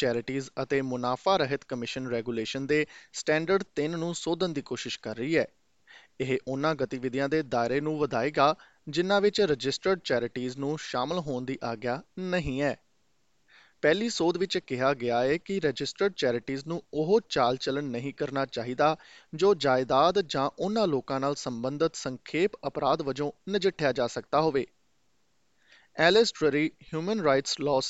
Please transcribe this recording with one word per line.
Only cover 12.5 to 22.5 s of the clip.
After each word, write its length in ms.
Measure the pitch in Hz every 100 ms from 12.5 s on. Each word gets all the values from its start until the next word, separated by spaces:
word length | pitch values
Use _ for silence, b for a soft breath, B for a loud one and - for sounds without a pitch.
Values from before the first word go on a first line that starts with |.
| 131
ਹੈ। 140 | 143 - _ _ _ _ _ _ b b b _
ਪਹਿਲੀ 260 | 151 190 233
ਸੋਧ 260 | - 170 175
ਵਿੱਚ 200 | 190 180
ਕਿਹਾ 340 | - 127 135 135
ਗਿਆ 180 | 120 117
ਹੈ 140 | 131 165
ਕਿ 200 | - 196
ਰਜਿਸਟਰਡ 520 | 156 123 139 - 196 -
ਚੈਰਿਟੀਜ਼ 500 | 131 120 127 135 156
ਨੂੰ 120 | 170 -
ਉਹ 260 | 147 156 220 -
ਚਾਲ 280 | 147 123 131
ਚੱਲਣ 280 | 139 139 143
ਨਹੀਂ 220 | 120 139 -
ਕਰਨਾ 240 | 143 135 135 123
ਚਾਹੀਦਾ, 400 | 117 127 151 160 b b b
ਜੋ 200 | 156 196 175
ਜਾਇਦਾਦ 560 | 139 127 127 131 170 196
ਜਾਂ 280 | 160 143 143 -
ਉਹਨਾਂ 280 | 180 220 190
ਲੋਕਾਂ 320 | 135 - 135
ਨਾਲ 140 | 139 143
ਸੰਬੰਧਿਤ 520 | 127 117 127 147 165
ਸੰਖੇਪ 640 | - 135 127 - 156 190